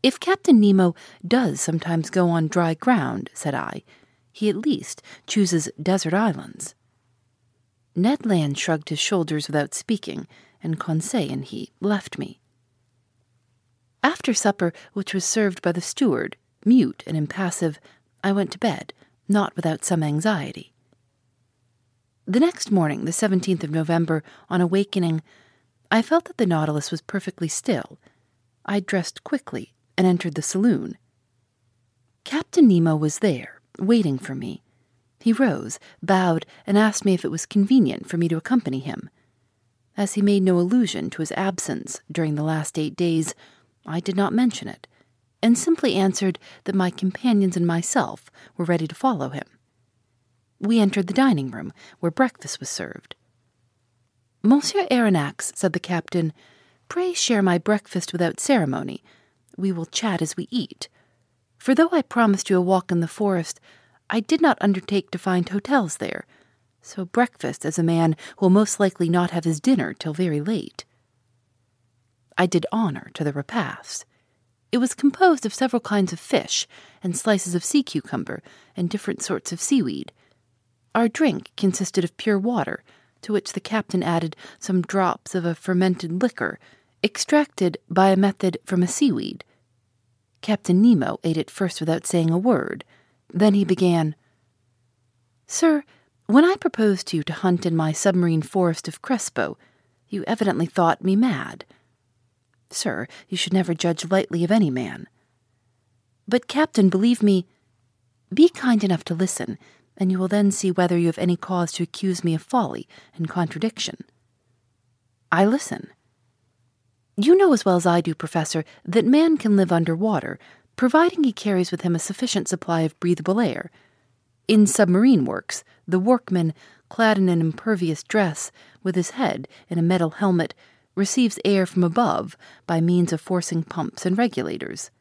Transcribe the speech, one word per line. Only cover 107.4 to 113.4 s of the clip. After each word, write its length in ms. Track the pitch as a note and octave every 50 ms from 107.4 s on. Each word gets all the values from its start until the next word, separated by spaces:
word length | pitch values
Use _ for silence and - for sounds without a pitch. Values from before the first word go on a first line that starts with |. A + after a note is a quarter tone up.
| F3+ _ _ _ _ _ _ _ _ _ _ _ _ _ _ _ _ _ F#3
be 160 | A3+ D#4 F4
kind 340 | - - C4+ B3+ A#3+ G#3+ G3+
enough 200 | F#3+ G3 D#3 -
to 100 | - F3
listen, 420 | D#3+ F#3 F#3 - - - - A2+ - _ _ _ _ _ _ _ -
and 140 | G3 F#3
you 80 | F#3 F#3
will 80 | F#3 F3+
then 240 | G3 G#3 G#3 G3+
see 200 | G3 - - F#3+
whether 260 | F3+ - F3+ F3 F3 E3+
you 80 | E3+
have 120 | E3+ E3 -
any 180 | F3+ F3 F3 F3
cause 340 | - - F#3+ F3 F3 E3 -
to 100 | - F3
accuse 400 | E3+ - - - F#3+ F#3 F3 -
me 100 | E3+ D#3+
of 80 | D#3+
folly 460 | - _ - B3+ G#3+ - - A1+ - _ - - _ _ _
and 140 | - E3 D#3
contradiction." 680 | - F3+